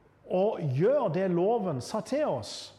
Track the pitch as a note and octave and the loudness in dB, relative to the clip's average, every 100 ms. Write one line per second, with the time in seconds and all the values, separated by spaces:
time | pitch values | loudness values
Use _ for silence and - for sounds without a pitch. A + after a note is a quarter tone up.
0 | - _ - F#3 G#3 G3+ D#3 B2+ G3+ C#4+ | -20 _ -4 0 2 0 -2 2 2 4
1 | A3 E3 F#3+ E3+ F#3+ A#3+ F#3 C3 - A3 | 2 0 2 2 2 2 0 -4 -4 -6
2 | - C#4 C4+ C3+ G#2 - - | -2 -2 0 -2 -6 -12 -14